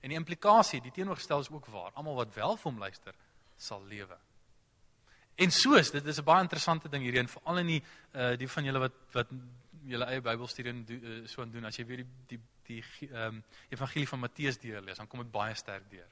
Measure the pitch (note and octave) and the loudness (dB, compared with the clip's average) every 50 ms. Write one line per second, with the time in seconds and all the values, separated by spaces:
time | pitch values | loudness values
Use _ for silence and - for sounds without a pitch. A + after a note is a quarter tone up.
0 | - C3 D3+ D#3+ E3 D3+ E3+ - - G#3 G#3 A3+ G3+ - - C3 A#2+ B2+ - - | -6 -4 -4 -4 -2 -4 -6 2 6 8 10 10 8 8 4 -4 -4 -6 -6 -4
1 | F#3+ G3 F#3 - - - D3+ C#3+ C#3 - D3+ D3 B2 - A2 G2 F2 F#2+ - C#3 | -2 -2 -2 -6 -2 0 0 0 0 -2 -8 -14 -14 -12 -10 -10 -10 -10 -10 -8
2 | D3 D#3 C#3+ B2+ A#2+ A2 G2+ A2 G#2+ D#3 A3 A3 - E3 B2+ A2 G2 F#2+ - - | -8 -4 -2 -2 -2 -2 -2 -2 0 0 0 0 -2 -6 -6 -4 -8 -10 -10 -12
3 | - G2 F#2+ - - _ _ - _ - - - - - A2 G2 G2 G2 G#2 G#2 | -18 -18 -20 -20 -20 _ _ -20 _ -20 -20 -16 -12 -10 -10 -10 -10 -12 -12 -12
4 | G2 F#2 F2+ E2+ _ _ _ - - _ - - _ _ _ _ _ - _ _ | -12 -14 -16 -20 _ _ _ -20 -20 _ -20 -20 _ _ _ _ _ -20 _ _
5 | _ - - - - _ - - F3+ F#3 D3+ - - C4 D4 A3 D#3 - - C#3+ | _ -20 -20 -20 -20 _ 0 4 4 4 6 6 6 10 10 10 8 8 0 -2
6 | C#3+ D3+ D3+ D#3 D3 D3 D#3+ F#3 F#3 E3+ - D#3 - - E3 - - D#3 C#3+ C#3 | -2 -2 -4 0 6 8 8 8 8 4 0 0 2 2 2 2 0 -4 -4 -2
7 | C3 B2 A#2+ B2+ B2 B2 - - - D#3+ E3+ F3+ F3 E3+ E3 D3 - - - - | -2 2 2 2 2 2 -4 -10 -4 -2 0 0 2 2 0 0 -2 -4 -20 -20
8 | - - - C#3 B2 B2 B2 B2 C3 B2+ - - D3 C3+ C3+ C3+ C3 B2+ - - | -20 -12 -4 0 0 0 2 0 -2 -4 -2 -2 -2 0 2 2 0 0 -2 -6
9 | - - - B2 A#2+ - C3 C3 B2 B2 B2 - - - - D#3+ D3 C3+ B2 A#2+ | -20 -2 0 0 0 0 -4 -12 -12 -14 -18 -20 -20 -20 -20 -16 -10 -6 -2 -2
10 | B2 A#2+ B2+ C3 B2 A#2+ A2+ A#2 B2 A#2+ - - B2 A#2+ A#2+ B2 A#2 A2 A#2 C3 | 0 0 -2 -2 0 0 -2 -2 -2 -8 -8 -8 -6 -6 -6 -8 -8 -10 -12 -12
11 | A#2 A#2 A2+ A2+ A2+ A2+ - - B2 A#2 A2+ A#2 A2+ G#2+ G#2+ - A#2+ A2+ B2 B2 | -10 -10 -12 -12 -12 -12 -10 -10 -10 -8 -8 -8 -8 -8 -8 -8 -10 -10 -10 -10
12 | B2+ B2 B2+ - - - B2 A#2 A2+ - _ - - - A#2 A2+ A2 - - - | -10 -12 -16 -20 -16 -14 -14 -14 -14 -18 _ -20 -16 -14 -12 -12 -12 -14 -14 -16
13 | D3+ C3+ C3+ A#2 A2+ A2+ A2 A2 A2 _ - - - - - B2+ C3+ B2+ - D3+ | -14 -12 -6 -4 -4 -4 -6 -8 -14 _ -20 -20 -14 -12 -6 -4 -4 -2 0 -2
14 | C#3+ C3 - B2+ B2 A#2+ - - D3+ C#3 B2 - - A#2 G#2+ G#2 G2 F#2+ F#2 F#2+ | -2 -2 -2 -4 -6 -6 -4 -2 -2 -2 -2 -2 -6 -10 -10 -8 -10 -10 -12 -12
15 | G#2+ G#2+ - B2 A#2+ A#2 G#2+ G#2+ G#2 A2 A2+ - - - G2 G2 G2 G2+ - F#2 | -12 -12 -10 -12 -12 -6 -2 -2 -2 -2 -2 -6 -8 -10 -10 -12 -12 -16 -20 -20
16 | F2 F2 | -20 -20